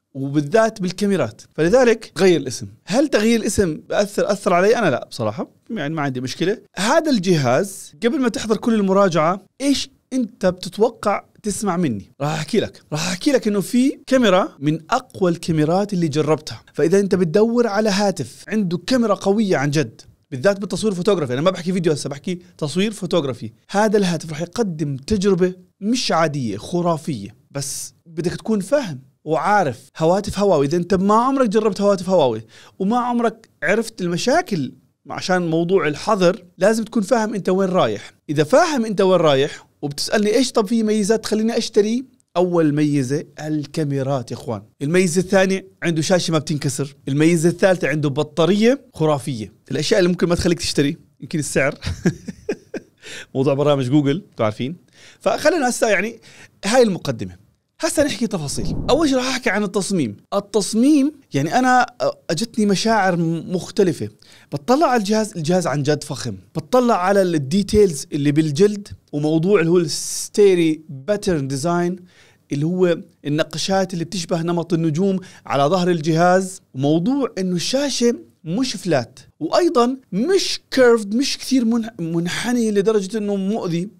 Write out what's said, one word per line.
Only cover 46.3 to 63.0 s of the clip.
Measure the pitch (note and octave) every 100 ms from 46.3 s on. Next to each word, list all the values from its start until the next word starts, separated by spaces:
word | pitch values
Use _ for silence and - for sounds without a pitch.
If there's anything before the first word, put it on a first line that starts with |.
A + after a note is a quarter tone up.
ما | D#3+
بتنكسر. | - D3 C#3+ C#3 C#3+ - -
الميزة | C#3 D#3+ F3 E3+
الثالثة | E3+ G3 F3+ C3+
عنده | D#3 D3
بطارية | C3 D3+ - D#3+ G#3 A3+ C#4 -
خرافية. | - D#3 C#3+ C3 A2+ G#2+ _ -
الأشياء | - D3+ G#3+
اللي | F3+
ممكن | F3 E3+
ما | E3+
تخليك | F#3 D3
تشتري | - - C#3+ - _ -
يمكن | B2+ D#3
السعر. | C#3 D#3+ C#3 - - - F#3 - - - - -
<laughs> | _ - - _ - - - B2+
موضوع | C#3
برامج | C#3 D3 C#3 B2
جوجل، | D3 C#3 D#3 -
انتوا | - G#2+
عارفين. | G#2+ B2 F3 _ _ - -
فخلينا | F#3+ - D4+ F4 B3
هسه | A#3 A#3
يعني | F3+ G#3+ - - - - _ G3
هاي | B3+
المقدمة. | A#3 E3+ - A#2+ F#2+ F2 _ _ _ -
هسه | D#4+ D#4+
نحكي | C#4+ G3+ A3+
تفاصيل. | F#3 D3 - - - -
أول | D4+ D#4
شيء | C4
راح | B3+
أحكي | B3+ A#3
عن | G3
التصميم. | G#3 G#3 - F#3+ A#2 F#2+ -
التصميم | G3 G3+ A3 F#3+ G#3+ C4+ D4+ C#4 - _
يعني | C#3 D#3 B3
أنا | B3+ B3+ - - C#3 - -
أجتني | E3 A3+ - G#3
مشاعر | F#3+ A3 A3+